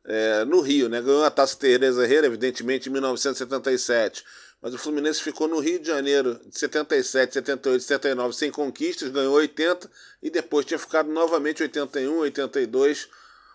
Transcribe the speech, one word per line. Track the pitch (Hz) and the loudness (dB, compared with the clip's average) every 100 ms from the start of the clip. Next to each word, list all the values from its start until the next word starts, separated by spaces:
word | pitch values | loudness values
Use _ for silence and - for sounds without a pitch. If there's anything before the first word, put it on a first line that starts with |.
é, | - 110 110 107 | -6 -2 0 0
no | 120 180 | 2 2
Rio, | 135 143 117 | 4 2 2
né? | 120 | 0
Ganhou | 123 143 | 2 4
a | 151 | 4
Taça | 143 135 - | 4 2 2
Teresa | 135 123 131 123 | 4 4 4 2
Herrera, | 120 147 143 | 4 4 4
evidentemente, | 113 127 123 117 131 131 | 2 -4 -4 -4 -4 -2
em | |
mil | 135 | -4
novecentos | 135 120 139 127 | -2 -2 -4 -4
e | |
setenta | 123 135 135 | -6 -4 0
e | 127 | -2
sete. | - 117 104 - - - - _ | 2 2 2 -4 -20 -20 -20 _
Mas | 117 | -12
o | 123 | -10
Fluminense | 151 147 151 151 | -6 -2 -2 -2
ficou | 151 - 156 | -6 -4 -2
no | 160 | 0
Rio | 147 175 | -2 -4
de | 156 | -2
Janeiro | 147 139 143 127 117 | -2 2 2 2 -4
de | - - | -12 -8
setenta | 147 151 147 | -4 -4 0
e | 139 | 0
sete, | 127 131 127 | 2 0 0
setenta | 139 143 131 135 | -2 -4 -4 0
e | |
oito, | 127 | 0
setenta | - 139 143 | 0 -2 0
e | |
nove | 127 123 123 | -2 -4 -2
sem | 147 | -6
conquistas, | 147 139 127 165 165 135 | -4 -6 -4 -6 -6 -4
ganhou | 135 135 | -2 2
oitenta | 143 151 - 165 180 - - - - | 4 2 0 0 -2 -6 -20 -20 -12
e | 156 | -4
depois | 165 - 147 135 | -4 0 -2 0
tinha | 151 | -4
ficado | - 160 156 | -2 -2 0
novamente | 160 165 165 147 151 | 0 2 2 -2 -2
oitenta | 156 147 139 143 | -4 -2 -4 -4
e | 131 | -2
um, | 165 | 0
oitenta | 147 139 131 139 | -2 -2 -4 -2
e | 113 | 0
dois | 127 143 143 - - - - _ | 2 2 2 -8 -20 -20 -20 _